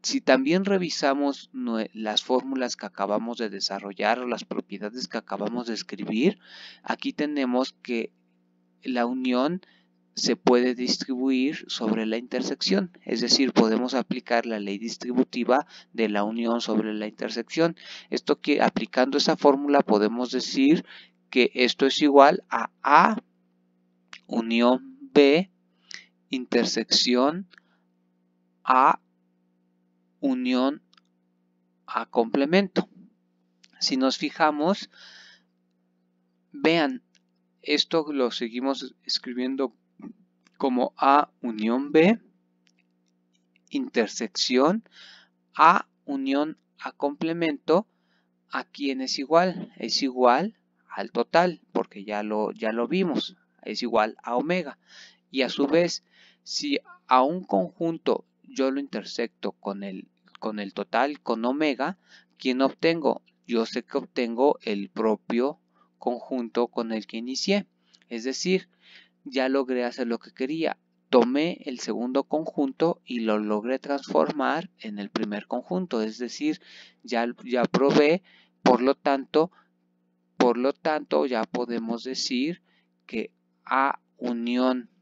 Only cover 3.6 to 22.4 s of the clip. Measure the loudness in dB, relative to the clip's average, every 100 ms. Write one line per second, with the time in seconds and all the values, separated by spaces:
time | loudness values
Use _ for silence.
3.6 | -8 -8 -10 -2 0 0 -2 -6 -6 -10
4.6 | -10 -10 -10 -10 -10 -10 -8 -6 -4 -6
5.6 | -6 -8 -10 -12 -4 0 -2 -2 -18 -20
6.6 | -20 -18 -8 -6 -6 -4 -4 -2 0 0
7.6 | -2 _ -6 -6 -6 _ _ _ _ _
8.6 | _ _ -6 -2 -2 -2 -2 0 0 -4
9.6 | _ _ _ _ _ -6 -2 0 4 4
10.6 | 4 -2 -2 -4 -4 -2 0 0 0 -4
11.6 | -10 -6 -2 -2 -2 -4 -4 -6 -6 -6
12.6 | 0 0 0 -8 -6 -4 0 2 2 4
13.6 | 4 2 0 -2 -4 -8 -2 -2 -2 -6
14.6 | -4 -6 -6 -8 -4 0 0 -2 2 0
15.6 | 0 -18 -12 -2 0 0 -2 -2 0 -2
16.6 | 0 0 0 -4 -8 -8 -8 -6 -6 0
17.6 | 0 0 -16 -20 -6 -4 0 0 2 2
18.6 | 2 0 -4 0 0 2 0 4 4 4
19.6 | 4 2 4 2 2 0 -4 -4 -4 2
20.6 | 4 4 0 -20 -20 _ _ 2 2 2
21.6 | 0 2 0 2 6 8 8 6